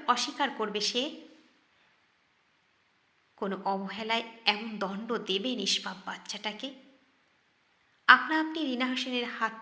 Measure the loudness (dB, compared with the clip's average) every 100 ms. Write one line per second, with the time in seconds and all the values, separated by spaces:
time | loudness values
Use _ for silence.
0 | 2 2 2 0 0 0 -2 0 0 0
1 | -2 -6 -16 -20 -20 _ _ _ _ _
2 | _ _ _ _ _ _ _ _ _ _
3 | _ _ _ -6 -4 -2 0 0 -2 -4
4 | 0 0 -2 -2 2 2 0 -4 -4 -4
5 | -4 -4 0 -2 0 -2 0 0 0 -8
6 | -10 -10 -10 -6 -6 -6 -10 -12 -20 -20
7 | _ _ _ _ _ _ _ _ _ _
8 | 8 8 8 2 2 -2 -2 0 0 0
9 | -2 -2 -2 -2 -2 -2